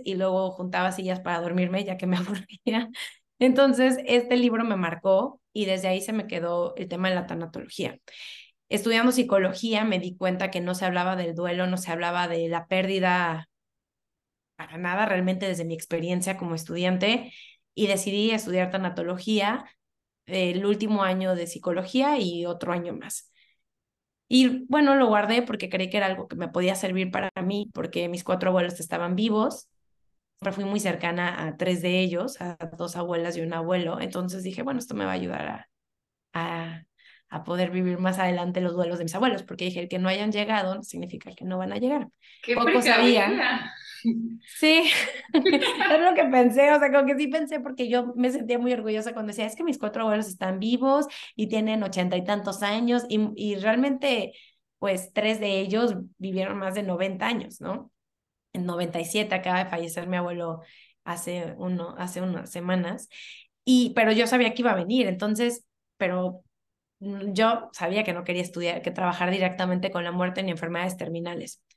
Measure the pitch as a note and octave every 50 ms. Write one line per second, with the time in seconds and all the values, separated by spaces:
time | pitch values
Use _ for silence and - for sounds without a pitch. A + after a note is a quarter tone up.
0 | B3+ - F#3+ F3+ F#3+ F#3+ F#3 F#3+ F#3+ F#3 F#3 - F#3 F#3 F#3 F3+ F3+ F#3 F#3 G3
1 | F#3 F#3 F#3 F#3 F#3 F3 F3 E3+ E3+ F3 F3 F#3 F3+ F3 F#3 G3 G3+ F#3+ F#3 F#3
2 | F#3+ F#3 F3+ F3+ F3+ G3 G#3 F#3 F#3 - - - _ A#3 A3 A3+ A#3+ A3 B3 -
3 | - - - _ _ _ _ - B3+ C4 B3+ C4 C#4 C4+ B3+ B3 B3+ C4 B3+ C4
4 | - - A#3+ B3 A#3+ A#3+ B3 B3 A#3+ A#3+ A3+ A3+ A#3 A3+ G3+ F#3+ F3 E3 E3 E3+
5 | - G3 F#3+ F#3+ A#3+ - - - _ _ - G#3+ G#3 F#3+ F#3+ F#3 F#3 F#3 F#3 G3
6 | F#3+ - A3 G#3+ G3 - F3+ F3 E3+ E3+ E3+ F3 F3 - - - F#3 F3+ F3+ F3+
7 | F#3 F#3 F#3 F3+ F3 F3+ E3+ E3 E3 E3 - - - - - - F3 - - -
8 | _ - - - - - - - - - _ _ _ - - G3+ G3 A3+ A3+ A3+
9 | A#3 B3+ B3 B3+ A#3+ - G3+ G3 F#3 F#3 F#3 - - A3+ A3 G#3 A3 A3+ F#3+ F3+
10 | F3 F#3 F3+ - F#3+ F#3 F3+ F3+ G3 F#3+ F#3+ F3+ F3 F3+ F#3 F#3 F#3+ F#3 F3+ F3+
11 | F3 F#3 F#3+ F3+ F3 E3+ E3 E3+ F3 F3 F3 F3+ F#3 F3+ F#3 F3+ F3+ F3 E3 E3+
12 | F3 F3 F3 F3+ F3 E3+ E3+ E3+ E3 E3 E3+ E3+ E3 - F#3+ F#3 F#3+ F#3+ G3 F#3+
13 | F#3 F#3 F3+ F3+ F3 E3+ D#3+ D#3+ D#3+ - _ _ _ _ _ _ _ _ _ _
14 | _ _ _ _ _ _ _ _ _ _ _ - D#3 D#3 D#3+ E3 F3+ F3+ F3+ G3
15 | A3 G#3+ G3 F3+ F#3 F#3 F#3 F3+ G3 F#3+ F3+ E3+ E3 E3 E3 D#3+ - - E3+ E3+
16 | E3 F3 F3+ F3+ F3+ F#3+ F#3+ F#3 F3+ E3+ E3 E3 - - E3 F3 F3+ F#3 F#3 F3+
17 | G3 G#3 A#3 B3 - - - - - - - _ _ _ _ - G#3+ G3 G3 F#3+
18 | - G3+ G3 G#3 G#3+ A3+ A3+ G#3+ A3 - F3+ F#3 F#3 F#3 G3 F#3+ F#3 F3 F3+ F3+
19 | E3+ E3+ F#3 F3+ - A3 A3 G#3 G3 G#3 A#3 B3+ - - _ _ _ _ _ _
20 | _ _ _ _ _ - F#3 F#3+ F3+ F3 F3 F#3+ G3 G3+ G#3 G#3 A3 G#3 G#3+ G3+
21 | G3 F#3 F#3 F#3 F#3 F#3 F#3 F3 E3+ E3+ - - - F#3 F3 F#3 F#3 F#3 - B3+
22 | C4+ C#4+ D4 C4 G3+ F3 E3+ E3+ E3+ F3 E3+ E3+ - F3+ F3 F3 F3 F3 - -
23 | - G#3 - - - _ _ _ _ _ _ _ _ _ _ _ _ _ _ _
24 | _ _ _ _ _ - A#3+ B3+ C4 B3 B3+ B3+ - - B3+ D4+ D4 C#4 C#4 C#4
25 | B3+ A3 G#3+ G#3 G#3 G#3 A3+ A#3+ A#3+ A#3 A3 G3+ G3 F#3 F#3+ F#3 F#3+ F#3 G3 G#3
26 | G3+ F#3+ F#3 F3+ D#3+ - - E3 F3+ - - F3+ F3+ F3+ F#3+ F#3 - F#3 F#3 F#3+
27 | F#3 F#3 F#3 F#3+ F#3+ F#3+ - F#3+ F3+ F#3 G3+ G3+ G#3 - - - E3 - - F3
28 | F3 F3 F3 F3+ - - F#3 F#3 F#3 F#3+ F#3 F#3 F3+ F3+ F3+ - D#3+ - E3+ E3+
29 | F3 F3 F3+ F#3 A3 A3+ G#3+ G#3+ A3 D4 D#4+ - - _ _ _ _ _ _ _
30 | _ _ _ _ _ _ _ _ - G3 F#3+ G3 G3 G3 G3+ G#3+ G#3 F#3 E3+ E3
31 | E3+ E3+ F3 F3+ F3+ F3 F3 - D#3+ D#3+ D#3 - F#3 F3+ F3+ F3 E3 F3+ F3+ F#3
32 | F#3 F#3 F3 E3+ G#3 C4 C4 - F3+ F3 E3+ - E3+ E3 E3 E3 F3 F3 F3 F3
33 | F3 E3+ F3 E3+ E3 F3 E3+ E3+ E3 E3 E3 E3 E3 E3+ F#3 F3+ F3 E3 E3+ -
34 | - F#3+ F#3 F3+ F#3 F3+ F3+ F#3+ F#3 F#3+ F#3 - A#3+ C4+ C4+ B3 A#3+ - A3 G#3
35 | - - F#3 - - - - - D2+ D#2 - - - _ _ _ _ _ _ _
36 | _ _ _ _ _ _ - E3+ E3 E3+ E3+ E3 E3 E3 E3 D#3+ E3 _ _ _
37 | _ - - _ _ _ - D#3+ E3 - F3 F3+ F3+ E3+ F3+ F#3 F#3 F3+ F3+ F3+
38 | F3+ F#3 F#3 F#3+ F#3 F3+ F3 F3 F3 F3+ F3+ F#3 F3+ F3 E3+ F3+ F3+ E3+ F3 E3+
39 | E3+ E3+ E3 F#3+ B3 C4 G#3+ F#3+ - - - - F3+ F#3 F#3 F3+ F3 F3 F#3 F3+
40 | F#3 F#3 F#3+ G3+ G#3 G#3+ G#3 G#3 G#3 G#3+ A3 G#3 F#3+ F#3 F#3+ G#3+ - - - E3+
41 | F3+ F3+ - - - F#3+ F#3 - - F#3 F#3 F#3 F#3 F#3+ G3 G#3 A#3+ B3+ D4 C#4+
42 | - - _ _ _ - - - - A#3 A#3+ A#3+ A#3+ - - B3 - B3+ A3+ A3+
43 | A#3+ B3 A#3+ G#3+ G3 G#3+ B3 - C4 B3 C4 A#3+ - - - - - - - -
44 | - A#3 A3+ A3+ - - - - - - - - D#4 D#4 D#4+ E4 D#4+ D#4+ - -
45 | - - - - - - - D#4 B3+ F#4+ D4 C#4 - - A#5+ A#5 F#5+ G5 - D#4
46 | E4+ F4+ F4+ D#4+ D4+ C4 C4 B3+ B3 B3 A3 C4 C#4 D4 D4+ D4 C#4+ C#4 C4 C#4+
47 | C#4 B3+ C#4 C#4+ D4+ C#4+ C#4+ D#4+ D4+ C#4+ D#4 D4 A#3+ C#4 C4 - B3 A#3 A#3+ B3
48 | A#3+ B3 A#3+ A#3+ B3 B3+ B3+ C4 A3+ A3 B3 A#3+ A#3+ B3 B3 A3+ G#3+ A3 G#3+ G#3+
49 | G#3+ A3+ A3 A3+ G#3+ G#3+ G#3 A#3 G#3+ G#3+ G#3+ - E4+ E4+ B3+ - - G#3 - A#3+
50 | A3+ A3 G#3 G#3+ G#3+ G3 F#3 - F#3+ F#3+ F#3+ F#3+ G3+ A3+ A#3+ A#3 B3+ C4+ C4+ D4
51 | C#4+ C#4+ - - - - - - G#3+ - A3 G#3+ G#3+ G#3+ A3 A3 G3+ G3 G3 F#3
52 | F3+ F3+ F#3 F3+ F3+ G3+ G#3 G3+ G3+ G3+ F#3 - G#3 G3+ G#3+ A3+ A#3+ A#3+ B3 A#3+
53 | A#3+ - G#3+ G#3+ G#3+ G#3 G#3+ - G#3 G#3 G3+ F#3+ F#3+ A3 A3 A#3+ C4 C#4+ C4+ B3+
54 | C#4+ C#4 B3 A3 - - - - - _ _ _ _ _ _ _ G3 G3 F#3+ F3+
55 | F#3 - _ G#3+ G#3 G#3+ A3 G#3+ G#3 G3+ G3 F#3+ F#3+ F#3 G3+ A3 A#3+ A#3 G3 F3+
56 | F#3 - - - F#3 F#3+ F#3 F#3 F#3 G3 G#3 G3+ F#3+ F#3+ F#3+ G#3 G3+ F#3 F3+ F3
57 | F#3+ F#3+ F#3+ F#3 E3 G#3+ A#3+ G#3+ - - - - - F3 G3 B3+ - - _ _
58 | _ _ _ _ _ _ _ _ _ _ - F3+ F3+ F3+ F3 F3 F3+ E3+ E3+ F3
59 | E3+ E3+ - G#3+ G#3 - F#3+ F#3 F#3 F#3 F3+ F#3 F#3+ F#3 E3+ E3+ E3+ E3 E3 F3
60 | F3 F3+ F3+ F3+ F3 F3 F3 F3 E3+ E3 E3 E3 - - - - - _ _ _
61 | _ E3+ F3 F3 - F#3 F3+ F3 E3+ D#3+ - - F3+ F#3 F3+ F3 E3+ E3+ - F#3
62 | F3+ F3+ - F#3 F#3 F#3 F3 E3+ - - - F3 F3 F3+ F#3 F#3 F3 E3+ G#3+ C4
63 | - - - - - - - - - _ _ _ _ B3+ B3+ B3 B3 B3 - A#3
64 | A3 A3 A3 A3+ A#3 A#3 B3+ B3 A#3+ A3 A#3+ B3 A#3+ A#3+ G3+ F#3 E3+ F#3 A#3+ C4
65 | A3+ F#3+ F#3 F3+ G#3+ G#3+ G#3+ G#3+ A#3+ A#3+ A#3+ - - _ _ _ _ _ _ -
66 | G3 F3 F3+ F#3 F#3 F#3 F#3 - - _ _ _ _ _ _ _ _ _ _ _
67 | F#3+ G3+ G3+ G3 G3 G3+ F#3+ G3 A3 A3+ A#3 - - - - - F3+ E3+ F#3+ G#3+
68 | G#3 F#3+ F3 F3 F3+ F3+ F3 F3+ F3+ F3+ - E3+ F3 E3+ E3+ - - F3 F3 -
69 | F#3 F3+ F3 - F3+ F3+ F#3 F#3+ F#3 F3+ F3+ F#3 F#3 F3+ F3+ F3+ F#3 F#3+ - F3
70 | F3 F3 F3 F3+ F3+ F3+ F#3 F#3+ F#3+ F#3 E3+ E3 E3 E3 F3 E3+ F3+ F#3 F3+ F3+
71 | F3 E3+ E3 E3+ E3+ E3+ E3+ E3+ - - - - _ _ _